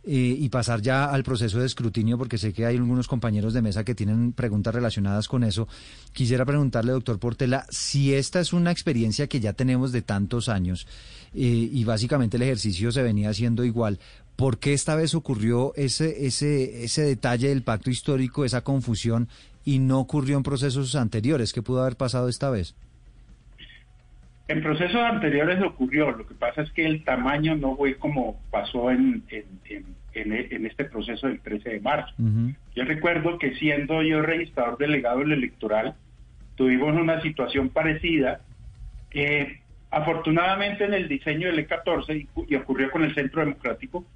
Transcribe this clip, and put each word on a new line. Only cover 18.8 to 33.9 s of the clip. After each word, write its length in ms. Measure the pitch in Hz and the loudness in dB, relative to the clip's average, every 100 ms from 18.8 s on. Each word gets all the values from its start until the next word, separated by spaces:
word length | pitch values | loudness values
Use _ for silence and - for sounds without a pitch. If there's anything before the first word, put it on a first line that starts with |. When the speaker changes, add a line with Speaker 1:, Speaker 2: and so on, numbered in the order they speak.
| 123 110 113 113 120 - - - | 0 -2 0 0 -2 -6 -20 -8
Speaker 1:
y 140 | - 135 | 0 2
no 220 | 131 131 | 4 2
ocurrió 360 | 127 151 131 143 | 2 0 2 0
en 60 | |
procesos 540 | 131 139 143 131 131 143 | 0 0 0 0 0 0
anteriores? 580 | 113 113 117 151 110 | 0 0 0 2 0
¿Qué 80 | - | -4
pudo 220 | 110 127 | -2 0
haber 120 | 131 120 | 0 -2
pasado 320 | 127 127 123 | -2 0 -2
esta 220 | 117 139 | 0 -2
vez? 260 | 113 85 - - - - - - - - - - - - - - - - - - | 0 -4 -8 -20 -20 -20 -20 -20 -20 -20 -20 -20 -20 -20 -20 -20 -20 -20 -18 -4
Speaker 2:
En 140 | 156 | -2
procesos 380 | 151 151 180 240 | 0 0 0 2
anteriores 640 | 233 214 151 139 156 185 | 2 2 0 2 2 2
ocurrió, 480 | 185 - 127 143 147 | 0 0 0 2 2
lo 160 | 113 107 | 0 -10
que 60 | |
pasa 300 | - 120 - | -4 -4 -2
es 80 | 151 | -6
que 120 | - 160 | -2 0
el 200 | 156 151 | 0 0
tamaño 500 | 123 123 147 156 156 | 0 0 2 2 2
no 220 | 135 135 | 0 0
fue 180 | 139 135 | 0 0
como 460 | 147 139 113 - - | -2 -2 -4 -6 -4
pasó 400 | 107 101 123 123 | -4 -2 -2 2
en, 320 | 127 131 113 - | 4 4 2 -6
en, 160 | 110 - 95 - | -14 -14 -20 -14
en, 160 | 101 92 - - | -14 -14 -16 -12
en, 200 | 113 110 | -8 -4
en 320 | 110 - 117 110 | -4 -4 -6 -6
este 180 | - | -6
proceso 440 | 143 110 104 110 139 | -6 -6 -6 -4 -4
del 120 | 113 | -4
trece 300 | - 104 120 | -8 -8 -6
de 100 | 107 | -4
marzo. 340 | 117 151 147 - | -2 -2 -4 -2
Speaker 1:
Ujú. 340 | 117 110 120 143 - - | 0 2 -2 -4 -10 -6
Speaker 2:
Yo 80 | |
recuerdo 540 | 131 156 170 170 165 170 | -2 0 0 0 0 -2
que 180 | 139 - | -4 0
siendo 460 | 151 143 135 | 0 0 0